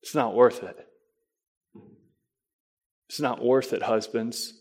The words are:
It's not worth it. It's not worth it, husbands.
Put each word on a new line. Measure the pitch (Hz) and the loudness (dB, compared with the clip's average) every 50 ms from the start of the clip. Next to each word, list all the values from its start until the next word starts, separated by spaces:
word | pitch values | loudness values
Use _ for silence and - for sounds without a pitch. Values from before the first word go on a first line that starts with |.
It's | - - - | -16 -4 0
not | 156 131 113 95 | 0 0 0 4
worth | 113 123 120 - - - | 6 6 6 6 0 -10
it. | 92 - - - _ _ _ _ _ _ _ _ _ _ _ _ _ _ _ _ _ _ - - - - _ _ _ _ _ _ _ _ _ _ _ _ _ _ _ _ _ _ _ _ _ _ _ | -12 -14 -18 -20 _ _ _ _ _ _ _ _ _ _ _ _ _ _ _ _ _ _ -20 -20 -20 -20 _ _ _ _ _ _ _ _ _ _ _ _ _ _ _ _ _ _ _ _ _ _ _
It's | - - | -10 -4
not | 147 131 120 - 117 | -4 -4 -4 -2 2
worth | 120 127 135 127 127 - | 2 4 4 2 0 -4
it, | 104 - | -4 -2
husbands. | - 113 110 107 - - 117 113 117 117 - - - - _ | 0 0 0 0 -2 -4 -4 -4 -4 -6 -8 -10 -12 -14 _